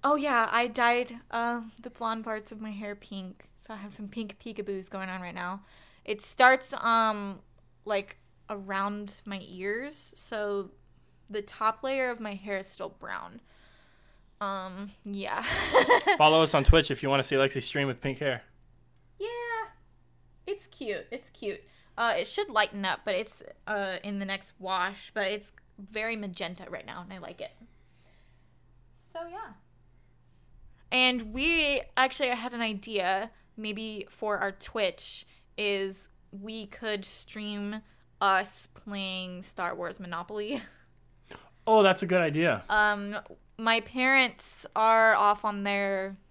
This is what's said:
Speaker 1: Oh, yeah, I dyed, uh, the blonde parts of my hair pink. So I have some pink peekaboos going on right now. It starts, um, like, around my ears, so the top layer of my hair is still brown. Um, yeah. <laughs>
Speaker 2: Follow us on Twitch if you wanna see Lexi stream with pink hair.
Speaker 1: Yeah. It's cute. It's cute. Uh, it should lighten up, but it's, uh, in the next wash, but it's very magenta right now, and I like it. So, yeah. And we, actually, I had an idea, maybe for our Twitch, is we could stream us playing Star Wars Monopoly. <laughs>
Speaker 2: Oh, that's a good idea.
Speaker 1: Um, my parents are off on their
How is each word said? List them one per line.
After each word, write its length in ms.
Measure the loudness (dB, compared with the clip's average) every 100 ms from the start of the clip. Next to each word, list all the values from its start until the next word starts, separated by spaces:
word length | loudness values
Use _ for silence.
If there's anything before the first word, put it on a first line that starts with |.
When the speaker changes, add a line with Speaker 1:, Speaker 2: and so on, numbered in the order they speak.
Speaker 1:
Oh, 120 | 4 2
yeah, 320 | 2 2 2
I 160 | 2 2
dyed, 500 | 2 4 4 0 -8 -8
uh, 320 | -4 -2 -2 -8 -14
the 100 | -16
blonde 340 | -8 -6 -4
parts 280 | -6 -8 -8
of 80 | -12
my 100 | -10
hair 240 | -10 -10
pink. 500 | -12 -12 -12 -12 -16 -20 _ -16
So 80 |
I 40 | -14
have 140 | -14
some 160 | -12 -12
pink 280 | -8 -10 -10
peekaboos 440 | -14 -10 -6 -6 -8
going 200 | -8 -8
on 100 | -8
right 140 | -8
now. 280 | -8 -6 -8 -12 -20 -20 -20
It 180 | -8 -6
starts, 500 | -6 6 8 8 0
um, 680 | -4 2 4 2 0 -6 -10 -16 _ _ _
like, 340 | -4 -4 -4 -14 _ _ -12
around 720 | -10 -4 -2 -2 -4 -10 -14
my 180 | -10 -10 -10
ears, 640 | -8 -4 -4 -6 -12 -16
so 560 | -14 -8 -4 -2 -2 -6 -12 _ _ _ _ _
the 140 | -8
top 400 | -8 -2 -2 0
layer 280 | -2 0 -2
of 100 | -2
my 140 | -8
hair 240 | -10 -6 -6
is 80 | -6
still 200 | -10 -12
brown. 500 | -10 -10 -8 -10 -16 _ _ -20 _ _ _ _ _ _ _
Um, 500 | -6 -6 -8 -10 -14 -14
yeah. 400 | -10 -8 -2 -2 0 0 6 6
<laughs> 360 | 8 6 6 8
Speaker 2:
Follow 240 | 8 10
us 120 | 8
on 100 | 6
Twitch 260 | 8 8 8
if 120 | 0
you 80 | 2
wanna 120 | 2
see 120 | 4 4
Lexi 260 | 4 2
stream 240 | -4 0 0
with 140 | 0
pink 180 | -4 -2
hair. 240 | -2 -2 -6 _ -20 _ _ _ _ -10
Speaker 1:
Yeah. 80 | -8 -6 -6 -6 -8 -14 -20 _ _ _ _ _ -10
It's 200 | -10 -10
cute. 400 | -12 -8 -8 -8
It's 180 | -14 -14
cute. 300 | -10 -8 -8 -14 _ _ -4
Uh, 180 | -2 0
it 80 | -2
should 220 | -4 -2
lighten 360 | 0 0 0
up, 160 | -4 -4
but 100 | -2
it's, 280 | -4 -4 -12 -20 -18 -6
uh, 300 | -4 -4 -6
in 160 | -6 -8
the 60 |
next 280 | -6 -6 -8 _
wash, 520 | -4 -2 -2 -6 -10
but 120 | -4 -2
it's 240 | -2 -8 -20 _ -20
very 380 | -12 -6 -4 -4
magenta 480 | -8 -8 -8 -8 -12
right 160 | -12 -10
now, 160 | -14
and 100 | -12
I 60 | -14
like 220 | -14 -12
it. 120 | -14 -14 -20 -20 _ _ _ _ _ _ _ _ _ _ _ _ _
So, 80 | -12 -10
yeah. 220 | -10 -14 -16 _ _ _ _ _ _ _ _ -20 -20 -20 -20 -4
And 400 | 2 2 2 -4
we, 500 | -2 0 2 2 0 -2 2
actually, 340 | 2 2 -2
I 40 |
had 180 | -2 -4
an 80 | -4
idea, 680 | -4 -4 -6 -2 0 0 -2 -10 _ -10
maybe 500 | -8 -6 -8 -10 -12
for 300 | -8 -4 -2
our 140 | -2
Twitch, 720 | -6 -8 -2 -2 -2 -8 -8 -12 -20 _ -4
is 520 | 0 0 -2 -6 -12 _ _
we 340 | -16 -12 -10 -12
could 380 | -8 -4 -4
stream 800 | -4 -10 -10 -10 -8 -6 -6 -8 -12 _ _ _
us 480 | 4 4 2 -6 -10
playing 680 | -14 -12 -8 -6 -6 -8 -10
Star 320 | -14 -6 -6
Wars 260 | -4 -8 -10
Monopoly. 600 | -10 -8 -8 -8 -6 -6 -8
<laughs> 60 | -20 -20 _ -20 _ _ -20 -20 _ 6
Speaker 2:
Oh, 160 | 8
that's 180 | 8 6
a 40 | 4
good 160 | 4
idea. 420 | 4 4 2 2 0
Speaker 1:
Um, 480 | 2 4 2 -4 -8 -12 -20 _ -4
my 220 | 2 2
parents 840 | 0 0 4 4 4 0 -8 -8 -6
are 400 | 2 6 8 8
off 300 | 6 6 4
on 180 | 0 -2
their 540 | -2 0 0 -2 -4 -10 _